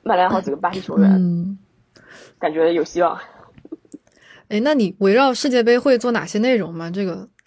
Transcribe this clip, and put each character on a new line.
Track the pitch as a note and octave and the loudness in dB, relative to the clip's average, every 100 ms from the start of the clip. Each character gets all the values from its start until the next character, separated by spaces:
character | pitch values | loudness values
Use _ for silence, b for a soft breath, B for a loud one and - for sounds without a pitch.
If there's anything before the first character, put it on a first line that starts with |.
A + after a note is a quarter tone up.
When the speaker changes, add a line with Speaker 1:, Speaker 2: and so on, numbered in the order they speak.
Speaker 1:
曼 | - F#3 | -2 0
联 | F3+ | 2
好 | F#3+ | 0
几 | F#3 | -4
个 | C#3 | -6
巴 | F3 | -6
西 | F#3+ | -6
球 | - E3+ | -4 2
员， | G3 | 4
Speaker 2:
嗯。 | F#3+ F3+ E3+ F3+ G3 _ _ _ _ B B B _ | 4 2 -2 -6 -10 _ _ _ _ B B B _
Speaker 1:
感 | D#3+ | -6
觉 | D#3 D#3+ | 0 0
有 | E3+ | 0
希 | D3+ F3 | -2 0
望。 | F3 - - - - - - - _ - _ b b b _ | -2 -2 -12 -20 -20 -20 -20 -20 _ -20 _ b b b _
Speaker 2:
哎， | G#3 | -2
那 | B3+ | 0
你 | D4+ G3 - | 2 0 0
围 | G3 | 2
绕 | G#3+ C4+ | 4 2
世 | B3 D4 | 0 0
界 | B3 | 2
杯 | A3+ A#3+ | 2 2
会 | C4 B3 | 4 2
做 | B3 | 0
哪 | A#3 D3+ | -4 -4
些 | G#3 | -2
内 | A#3+ B3 | 0 0
容 | E3 | -2
吗？ | E3+ E3 | -8 -8
这 | F3+ G3 | -6 -6
个， | E3+ F#3+ _ | -8 -14 _